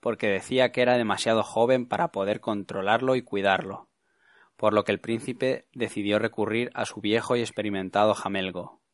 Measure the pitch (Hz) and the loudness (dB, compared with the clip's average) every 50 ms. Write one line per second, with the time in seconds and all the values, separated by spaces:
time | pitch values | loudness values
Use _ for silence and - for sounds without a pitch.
0 | - - 110 - - 107 98 95 - - 127 127 127 120 - - 123 123 123 123 | -2 -4 -4 -2 0 0 0 0 -2 -2 2 2 2 2 4 2 2 4 4 2
1 | 117 110 101 - - 117 113 113 104 - - 110 117 120 131 127 120 - - - | 2 0 0 0 2 2 2 2 2 0 2 2 4 4 4 2 2 -2 -2 -2
2 | 175 165 - 101 98 98 107 110 - - 110 104 98 - - 98 95 98 107 117 | -2 -2 -2 -2 -2 -2 -2 -2 -2 -6 -6 -6 -6 -8 -6 -4 0 2 2 2
3 | 127 131 131 127 120 - - 101 98 98 95 95 92 95 95 95 - _ _ _ | 2 2 0 0 0 -4 -4 0 2 2 2 2 0 -6 -10 -12 -14 _ _ _
4 | _ _ _ _ _ _ _ _ _ _ _ _ - 107 104 107 101 - 104 98 | _ _ _ _ _ _ _ _ _ _ _ _ 0 4 4 4 2 2 -2 -2
5 | - - 113 113 - - 123 - - 131 131 - - _ _ 131 120 110 - - | -2 -4 -6 -4 -4 -8 -6 -2 -2 -2 -2 -2 -6 _ _ -6 -6 -6 -4 -4
6 | 101 101 104 104 113 110 - - 107 101 107 113 120 123 - - 113 - - - | -2 0 0 2 0 0 -2 -2 -4 -2 0 -2 -4 -4 -4 -6 -6 -6 -8 -6
7 | 101 104 104 117 113 - 127 120 117 107 - - 104 104 101 98 92 92 - 101 | -2 0 0 0 0 0 0 0 0 -2 -4 -6 -4 -4 -4 -4 -6 -2 2 4
8 | 104 107 101 - - 101 98 98 95 95 87 87 87 - - _ _ _ | 4 4 2 0 -2 -6 -4 -4 -4 -4 -6 -8 -12 -12 -16 _ _ _